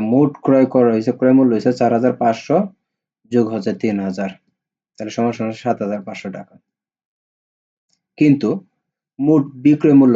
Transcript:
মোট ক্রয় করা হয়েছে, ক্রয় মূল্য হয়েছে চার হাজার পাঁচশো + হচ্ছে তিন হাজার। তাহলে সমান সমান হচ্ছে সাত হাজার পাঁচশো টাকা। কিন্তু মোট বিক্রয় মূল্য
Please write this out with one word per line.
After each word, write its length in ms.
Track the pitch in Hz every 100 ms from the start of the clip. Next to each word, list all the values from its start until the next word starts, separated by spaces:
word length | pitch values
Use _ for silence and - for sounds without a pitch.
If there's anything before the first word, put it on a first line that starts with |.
| 110
মোট 180 | 127 143 139
ক্রয় 220 | - 135 131
করা 160 | 131 120
হয়েছে, 180 | 110 113 120
ক্রয় 160 | 127 135
মূল্য 120 | 131
হয়েছে 180 | 110 127 123
চার 100 | 120 117
হাজার 160 | 123 -
পাঁচশো + 340 | 120 113 - 160 208 _ _ _ _ _ - 120 110
হচ্ছে 180 | 110 98 98
তিন 140 | 113 101 98
হাজার। 240 | 95 95 - _ _ _ _ _
তাহলে 180 | - 107 -
সমান 160 | 120 113
সমান 120 | 110
হচ্ছে 120 | 110 123
সাত 120 | 113
হাজার 160 | 104 104 98
পাঁচশো 220 | 98 101 92
টাকা। 180 | - _ _ _ _ _ _ _ _ _ _ _ _ _ _ _ _ -
কিন্তু 320 | 151 139 107 190 - _ _ _ _ -
মোট 240 | 143 156 135 127
বিক্রয় 320 | 139 147 156 139
মূল্য 140 | 131